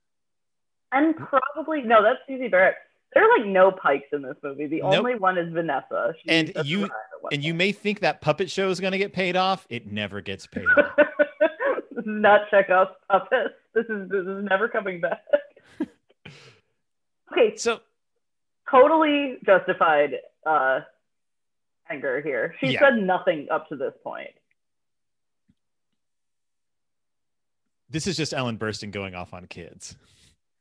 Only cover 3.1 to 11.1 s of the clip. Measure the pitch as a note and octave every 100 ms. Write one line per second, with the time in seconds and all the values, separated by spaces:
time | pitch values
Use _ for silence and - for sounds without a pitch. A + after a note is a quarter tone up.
3.1 | C4+ G#4+ A#4 G#3 F#3 F#3+ F#3+ D#3+ C#3+ -
4.1 | D3 C3+ D3 D3 C#3 D3 D#3 F#3 F#3 A#3+
5.1 | B3 F#3+ F#3 E3+ E3 E3 C3+ - F2+ A#2
6.1 | D#3+ - E3 D#3+ E3 C#3+ F3+ G3+ A2 -
7.1 | - - C#3+ D3 E3 F#3+ G3+ G3+ G#3 E3+
8.1 | D3 D3+ D3+ F#3 - F#3+ F3+ F#3+ F#3+ G3
9.1 | - F#3 F3+ F#3 F#3+ - A#2+ A2 G#2 G#2
10.1 | G2+ G2+ G2 - - - - C#5+ - D4